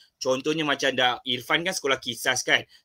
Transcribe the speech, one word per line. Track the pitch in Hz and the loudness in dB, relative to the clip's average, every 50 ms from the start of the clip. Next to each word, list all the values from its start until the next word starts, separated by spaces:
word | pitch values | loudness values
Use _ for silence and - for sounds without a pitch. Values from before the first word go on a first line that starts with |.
| _ _ _ _ | _ _ _ _
Contohnya | - 131 131 131 135 151 156 160 156 | 0 0 0 0 0 -2 0 0 0
macam | 147 139 135 143 135 | 0 0 2 2 0
dah | 131 123 127 123 120 - | 2 4 2 2 2 0
Irfan | - 131 123 120 120 - 156 156 | -4 -6 -6 -6 0 0 0 0
kan | 170 185 | 0 -2
sekolah | 185 - - 139 131 127 | -4 -2 0 0 0 0
kisas | - 127 117 - - 139 127 - | -2 -8 -8 -2 -2 0 0 0
kan. | - - 143 120 - - - - | 2 2 0 0 0 -6 -16 -20